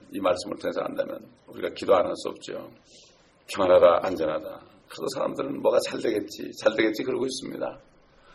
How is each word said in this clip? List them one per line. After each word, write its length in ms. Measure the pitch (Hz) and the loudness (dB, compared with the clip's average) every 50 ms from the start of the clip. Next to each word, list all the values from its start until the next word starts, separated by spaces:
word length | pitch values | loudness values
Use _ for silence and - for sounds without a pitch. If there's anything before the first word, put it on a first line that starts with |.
| - - | -18 -12
이 80 | - 98 | -8 -2
말씀을 380 | 95 90 87 - - 104 - | 0 0 0 0 -2 -8 -8
통해서 240 | - - 87 - - | -6 -6 -4 -4 -4
안다면 440 | - - - - - - - - - - - _ _ | -6 -4 -4 -4 -4 -4 -8 -12 -14 -18 -20 _ _
우리가 220 | - - - 87 - - | -18 -10 -8 -6 -6 -6
기도 220 | - - 95 98 | -4 2 4 4
안 100 | 90 - | 4 4
할 80 | 85 85 | 0 -4
수 140 | - - - | -6 -6 -8
없죠. 420 | - - - - - - - - - - _ _ - - - - _ _ _ _ _ _ _ - - | -10 -10 -12 -12 -12 -12 -12 -14 -18 -20 _ _ -20 -20 -20 -20 _ _ _ _ _ _ _ -8 -2
평안하다, 520 | 101 95 90 90 90 85 87 85 - - | 0 4 6 8 10 10 8 8 6 2
안전하다. 560 | 95 90 80 80 78 78 78 - - - - - - - _ _ | -2 -2 -2 -2 -2 -2 -4 -6 -10 -14 -16 -18 -20 -20 _ _
그래서 180 | _ - - - - - | _ -10 -6 -6 -4 -2
사람들은 460 | - - - - 139 135 139 - - | -2 -4 -2 -2 -4 -4 -4 -4 0
뭐가 180 | - 107 117 - - | 2 2 2 2 0
잘 140 | - - - | 0 -4 -2
되겠지, 500 | - 120 107 101 - - - - - - - - | -2 0 0 0 -4 -6 -10 -12 -12 -12 -12 0
잘 160 | - 107 - | 2 2 4
되겠지 280 | 110 110 107 104 - 131 | 4 2 2 2 -2 -2
그러고 220 | 127 127 120 127 | -2 -2 -2 -2
있습니다. 540 | 135 - - - - - - - - - - - _ _ _ _ _ _ _ _ - | -4 -4 -8 -8 -8 -6 -6 -6 -8 -8 -12 -20 _ _ _ _ _ _ _ _ -20